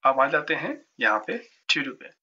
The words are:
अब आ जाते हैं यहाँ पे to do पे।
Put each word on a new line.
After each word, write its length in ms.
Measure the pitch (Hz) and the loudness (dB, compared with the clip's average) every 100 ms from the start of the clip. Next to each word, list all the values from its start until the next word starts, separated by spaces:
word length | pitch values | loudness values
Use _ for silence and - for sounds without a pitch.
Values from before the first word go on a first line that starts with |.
अब 160 | 135 131 | 2 4
आ 60 | 139 | 2
जाते 280 | 156 - 151 | 2 -2 -4
हैं 200 | 233 302 _ - | -4 -8 _ -2
यहाँ 200 | 110 107 - | 0 0 -2
पे 100 | 240 - _ - | -8 -8 _ -4
to 120 | 160 | -2
do 100 | 135 | -2
पे। 160 | - - _ | -8 -20 _